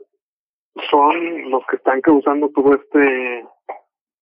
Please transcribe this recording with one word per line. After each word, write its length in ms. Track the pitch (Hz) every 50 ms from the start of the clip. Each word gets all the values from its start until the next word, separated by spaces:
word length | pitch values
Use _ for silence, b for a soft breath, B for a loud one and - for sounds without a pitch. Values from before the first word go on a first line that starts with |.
| - _ _ _ _ _ _ _ _ _ _ _ _ _ - - - -
son 600 | 156 147 143 151 160 170 170 170 170 151 135 131
los 140 | 131 - -
que 100 | - 131
están 240 | - - 135 131 135
causando 500 | - 165 151 139 - 147 143 147 147 143
todo 240 | - 147 131 139 139
este, 720 | 135 - _ - 147 143 135 131 127 127 123 120 117 110 - _ _ _ - - - _ _ _ _ _ _ _ _